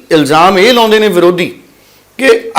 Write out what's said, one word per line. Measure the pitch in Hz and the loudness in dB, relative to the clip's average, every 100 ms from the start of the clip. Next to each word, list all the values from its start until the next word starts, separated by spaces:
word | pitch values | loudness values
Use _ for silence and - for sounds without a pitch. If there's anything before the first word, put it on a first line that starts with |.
| - | -4
ਇਲਜ਼ਾਮ | 165 143 156 175 196 | -2 0 2 2 2
ਇਹ | 208 | 2
ਲਾਉਂਦੇ | 240 226 214 | 2 2 0
ਨੇ | 214 | 0
ਵਿਰੋਧੀ | 175 175 175 160 - _ _ _ _ _ - | 0 0 -2 -8 -10 _ _ _ _ _ -6
ਕਿ | 262 - - | -2 -2 -2